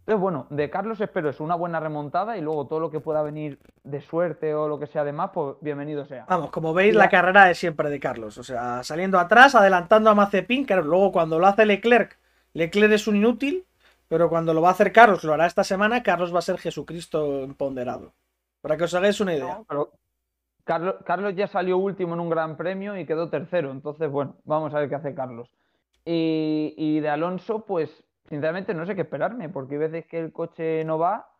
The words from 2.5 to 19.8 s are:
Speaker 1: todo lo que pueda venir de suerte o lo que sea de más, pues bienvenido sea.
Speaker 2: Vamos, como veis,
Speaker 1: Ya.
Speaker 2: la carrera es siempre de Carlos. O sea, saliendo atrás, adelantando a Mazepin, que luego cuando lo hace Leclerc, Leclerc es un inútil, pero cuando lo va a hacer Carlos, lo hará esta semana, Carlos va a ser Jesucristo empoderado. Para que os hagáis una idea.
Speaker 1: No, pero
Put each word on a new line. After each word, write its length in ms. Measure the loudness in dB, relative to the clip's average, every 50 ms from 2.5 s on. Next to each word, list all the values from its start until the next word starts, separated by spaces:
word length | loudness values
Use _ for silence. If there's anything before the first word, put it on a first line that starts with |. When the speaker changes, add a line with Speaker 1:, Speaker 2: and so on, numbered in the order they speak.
| -4 -4 -4
Speaker 1:
todo 140 | -4 -4 -4
lo 100 | -4 -4
que 80 | -6 -8
pueda 240 | -6 -4 -2 -2
venir 380 | -2 -4 -6 -8 -10 -10 -10 _ _ -20 _ _ _
de 160 | -12 -12 -12
suerte 560 | -10 _ -4 -2 -2 -2 -4 -6 -6 -4 -2
o 100 | -2 -2
lo 140 | -4 -4 -6
que 80 | -8 -8
sea 160 | _ -4 -4
de 80 | -4
más, 180 | -4 -6 -8 -6
pues 220 | -4 -6 -6 -6 -8 _
bienvenido 440 | -8 -8 -8 -6 -8 -8 -8 -8 -10
sea. 200 | -10 -14 -16 -4 -4
Speaker 2:
Vamos, 220 | -2 -2 -2 -6
como 240 | -8 -6 -4 -2 0
veis, 200 | 2 4 4 6
Speaker 1:
Ya. 40 | 6
Speaker 2:
la 100 | 6 6
carrera 400 | 6 4 4 6 8 8 8 8
es 100 | 6 2
siempre 320 | -2 -6 -2 -2 -4 -4
de 100 | -4 -4
Carlos. 380 | -4 -6 -6 -6 -10 -14 -14 -16
O 40 |
sea, 400 | -14 -10 -8 -8 -6 -6 -6 -8
saliendo 380 | -8 -8 -6 -4 -2 2 2 2
atrás, 340 | 4 6 10 10 10 10 10
adelantando 560 | 8 8 8 6 4 4 4 4 6 8 6
a 40 | 6
Mazepin, 500 | 6 4 4 2 -2 0 0 -2 -2 0
que 80 | 0 0
luego 380 | 0 2 2 2 4 4 4
cuando 260 | 2 0 0 2 2 4
lo 80 | 4
hace 180 | 4 6 6 4
Leclerc, 540 | 4 4 2 4 4 4 4 4 0 -6 _ _ _ _ _ _ _ _
Leclerc 360 | -4 -4 -2 2 4 4 4
es 140 | 4 2 2
un 80 | 0 0
inútil, 520 | 2 2 2 2 0 -2 -4 -4 -4 -8 _ _ _ _ _ _ _ _ _
pero 200 | 0 0 2 2
cuando 240 | 2 0 0 0 2
lo 80 | 4
va 80 | 4 4
a 20 |
hacer 180 | 4 4 2 4
Carlos, 300 | 8 8 8 8 6 2
lo 100 | 0 -2
hará 140 | 2 2 2
esta 160 | 0 2 -2
semana, 400 | -2 -2 0 0 0 0 0 0
Carlos 320 | 0 0 0 0 -2 -2 -2
va 60 | -2
a 20 |
ser 160 | -2 -2 -6 -4
Jesucristo 840 | -6 -8 -8 -8 -12 -10 -12 -14 -12 _ -4 -4 -2 -2 -4 -4 -6
empoderado. 680 | -10 -8 _ -6 -6 -4 -6 -6 -6 -8 -10 -14 -20 _ _ _ _ _ _ _ _ _ _
Para 140 | _ -4 -2
que 60 | -2 -2
os 100 | -2 -2
hagáis 260 | 0 0 0 0 0
una 140 | -2 -2 -2
idea. 220 | -4 -4 -6 -10 -12
Speaker 1:
No, 60 | -10 _
pero 240 | -4 -4